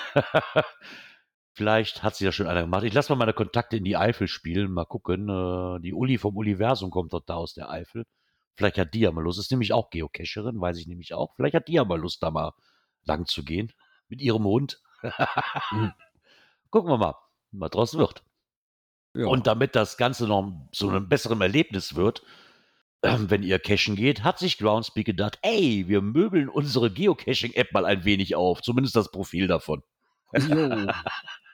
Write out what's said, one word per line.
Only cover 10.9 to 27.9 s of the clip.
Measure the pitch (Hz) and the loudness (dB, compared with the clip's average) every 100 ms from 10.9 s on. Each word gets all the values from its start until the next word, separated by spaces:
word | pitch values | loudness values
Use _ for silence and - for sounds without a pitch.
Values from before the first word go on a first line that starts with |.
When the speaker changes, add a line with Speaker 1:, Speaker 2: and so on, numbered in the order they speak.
| 87 80 | -14 -10
Speaker 1:
auch. | 82 160 - | -6 -6 -2
Vielleicht | 143 160 | 0 0
hat | - | 0
die | |
ja | 165 107 | 0 2
mal | - | -2
Lust, | - - | -4 -4
da | 82 | -4
mal | 78 78 - _ _ _ _ | -2 -4 -8 _ _ _ _
lang | - 78 85 | -4 -4 -4
zu | - 69 | -6 -6
gehen. | 87 113 - _ _ _ | -6 -6 -10 _ _ _
Mit | 127 | -4
ihrem | 135 113 | 0 2
Hund. | 104 117 139 - _ _ | 4 2 0 -6 _ _
<laughs> | 113 - - - - - - | -8 -2 -2 -2 -4 -6 -4
Speaker 2:
Mhm. | 110 107 - _ _ _ _ _ _ _ | -2 -4 -6 _ _ _ _ _ _ _
Speaker 1:
Gucken | 220 175 | 0 2
wir | 123 | 2
mal, | 87 - _ _ _ | 2 -2 _ _ _
was | 101 80 | -10 -2
draus | 95 117 160 | 2 2 2
wird. | 110 - _ _ _ _ _ _ _ _ _ - | 0 0 _ _ _ _ _ _ _ _ _ -4
Speaker 2:
Ja. | 117 | 0
Speaker 1:
Und | 131 117 | 2 2
damit | 110 135 117 | 2 2 2
das | 104 - | 0 2
Ganze | 120 135 110 | 0 0 2
noch | 101 98 85 65 | 2 0 -6 -12
so | - 101 | -4 0
einem | 95 95 | 0 2
besseren | 139 110 113 | 0 2 0
Erlebnis | 92 135 - 95 - 76 | 2 2 0 -2 -4 0
wird, | 101 - - - - _ _ | 2 0 -8 -20 -20 _ _
<clears throat> | _ _ _ | _ _ _
wenn | - 117 98 101 | 0 2 2 0
ihr | 92 92 | 2 0
cachen | - 139 110 101 | 2 2 2 2
geht, | 127 113 | 2 2
hat | 139 - | 0 0
sich | 180 - | -2 0
Groundspeak | 107 110 113 - 147 | 2 2 0 -2 -2
gedacht, | 92 104 - | 0 -2 -2
"Ey, | 202 220 156 104 90 | 0 4 4 2 2
wir | 101 | 2
möbeln | 101 135 208 180 139 | 4 2 2 2 0
unsere | - 143 131 113 | -2 0 2 2
Geocaching-App | 92 196 - - 127 120 - - | 2 2 2 0 -2 0 0 0
mal | 104 | 2
ein | 90 | 2